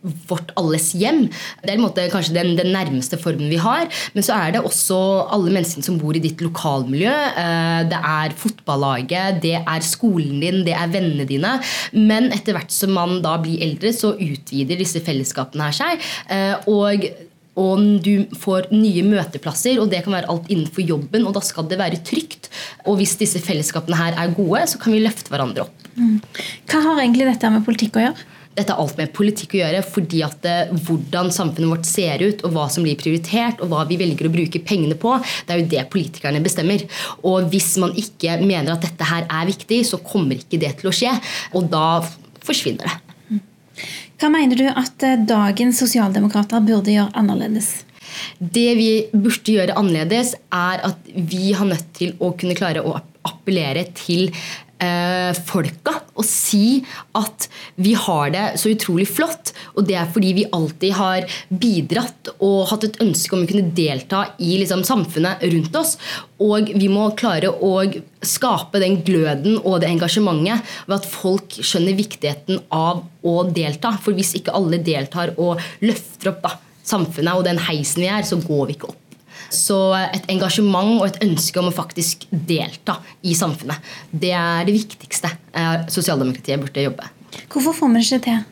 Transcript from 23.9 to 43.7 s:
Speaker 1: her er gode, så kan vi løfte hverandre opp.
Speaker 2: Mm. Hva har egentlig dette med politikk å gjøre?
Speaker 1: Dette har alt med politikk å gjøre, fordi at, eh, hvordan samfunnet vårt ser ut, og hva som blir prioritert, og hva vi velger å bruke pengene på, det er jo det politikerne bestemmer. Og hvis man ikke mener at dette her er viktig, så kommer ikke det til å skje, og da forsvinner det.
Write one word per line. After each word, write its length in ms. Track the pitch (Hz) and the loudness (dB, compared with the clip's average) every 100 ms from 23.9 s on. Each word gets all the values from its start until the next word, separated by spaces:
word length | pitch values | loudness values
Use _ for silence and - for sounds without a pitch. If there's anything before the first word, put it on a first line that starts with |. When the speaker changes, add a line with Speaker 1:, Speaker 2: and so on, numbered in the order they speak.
| 170 | 0
Speaker 1:
her 160 | 170 165 | 0 0
er 160 | 170 | -2
gode, 320 | 170 185 214 339 | 0 2 2 0
så 100 | 262 | 0
kan 160 | 226 220 | 2 4
vi 80 | 220 | 2
løfte 240 | 208 - | 0 -6
hverandre 400 | 139 127 104 92 | -4 -4 -4 -8
opp. 200 | - - | -10 -16
Speaker 2:
Mm. 280 | - 233 214 - - - - - | 0 4 4 0 -12 -12 -12 -2
Hva 140 | 311 311 | 2 4
har 160 | 311 | 4
egentlig 260 | 254 240 262 | 4 4 4
dette 240 | 240 226 | 2 4
med 140 | 220 214 | 2 2
politikk 320 | 226 214 - | 0 2 2
å 80 | 220 | 0
gjøre? 200 | - - - - | -2 -12 -20 -10
Speaker 1:
Dette 220 | - 202 - | -4 -2 0
har 80 | |
alt 140 | 147 - | -2 -2
med 140 | 156 - | -6 0
politikk 380 | 208 208 - 196 | 0 0 -2 0
å 60 | |
gjøre, 200 | 165 180 240 | 0 0 0
fordi 340 | - 165 165 151 | -2 0 0 -2
at, 200 | - 175 | -4 -2
eh, 260 | 170 170 170 165 | 0 0 -2 0
hvordan 420 | 160 - 175 180 | -2 -2 -2 -2
samfunnet 400 | 175 170 165 160 | 0 -2 0 0
vårt 160 | 165 165 | 0 -2
ser 320 | - 175 143 | 0 0 2
ut, 220 | 196 208 | 0 0
og 80 | 180 | -2
hva 140 | 165 147 | 0 -2
som 140 | 151 | 0
blir 160 | 160 143 | 0 0
prioritert, 640 | 165 165 165 208 233 233 | 0 -2 0 -2 0 -2
og 60 | 180 | -2
hva 140 | 156 156 | -2 0
vi 80 | 170 | 0
velger 300 | 180 156 160 | 0 0 0
å 60 | |
bruke 260 | 165 165 170 | 0 0 -2
pengene 380 | 165 196 151 156 | -2 0 0 0
på, 140 | 226 247 254 - - | 0 0 -2 -8 -2
det 60 | |
er 80 | 175 | 0
jo 80 | 165 | 2
det 140 | 147 131 | 0 -2
politikerne 540 | 202 135 - 143 147 | -2 -4 -6 -2 0
bestemmer. 400 | 175 - 165 202 - - - - | 0 0 0 0 -2 -10 -10 -4
Og 240 | 185 185 180 | 0 2 2
hvis 280 | 190 - - | 0 0 0
man 140 | 175 180 | 0 -2
ikke 460 | - - 165 165 | -8 -4 -2 2
mener 300 | 196 180 143 | 2 2 0
at 80 | 165 | -2
dette 240 | 165 - 160 | -4 -4 -2
her 160 | 170 | -2
er 240 | 165 160 170 | -2 -2 -2
viktig, 380 | 196 - 233 233 | -4 0 2 2
så 140 | 180 | -2
kommer 320 | - 202 151 135 | -2 0 0 -2
ikke 240 | - 170 | -2 -2
det 200 | 151 135 | -2 -2
til 120 | 190 | -4
å 40 | 180 | 0
skje, 180 | 233 254 - - - | 0 0 -4 -10 -4
og 160 | 185 170 | -2 0
da 300 | 160 160 170 165 - - - | 2 2 2 0 -10 -20 -18
forsvinner 460 | - - - - - | -4 -2 -2 -4 -6
det. 80 | - - - - 208 - _ _ | -8 -12 -20 -6 -6 -6 _ _